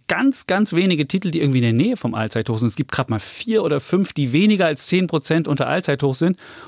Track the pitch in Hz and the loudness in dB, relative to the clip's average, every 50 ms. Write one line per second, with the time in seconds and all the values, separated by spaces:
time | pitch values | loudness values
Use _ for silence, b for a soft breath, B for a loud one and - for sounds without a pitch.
0 | _ - 170 175 247 277 262 - - - 185 196 214 - 170 165 190 190 175 147 | _ -4 -2 0 2 0 0 0 -2 -2 0 0 0 0 2 2 2 2 2 0
1 | 147 139 - 190 - 180 156 165 - 139 131 127 120 113 113 117 165 233 254 - | 0 -2 -2 -4 -2 -2 -2 0 0 2 2 2 2 2 4 2 2 2 0 -2
2 | - 117 - 107 110 107 - 113 107 - 113 110 120 117 - - 143 - - - | -4 -4 -4 -4 -4 -4 -2 -4 -4 -2 -2 -2 0 -2 -2 -2 -6 -4 -4 -4
3 | 131 - 120 104 - - - - - 233 220 214 196 156 147 139 - - - 185 | -2 -2 -2 -4 -4 -4 -6 -6 -4 0 0 0 2 0 0 -2 -2 0 0 0
4 | 196 - - 151 143 123 120 156 196 214 214 185 185 160 151 - - - 175 185 | 0 0 -2 -2 -2 0 2 4 4 4 4 4 2 0 0 0 0 0 0 0
5 | 185 165 - 156 - - 156 165 156 - 147 135 131 123 143 180 - - 143 123 | 0 0 -2 -2 -2 0 0 0 0 0 0 0 0 0 -2 -2 0 -2 -2 0
6 | 143 139 131 - 165 180 185 B B B B B B | 0 0 0 2 0 0 0 B B B B B B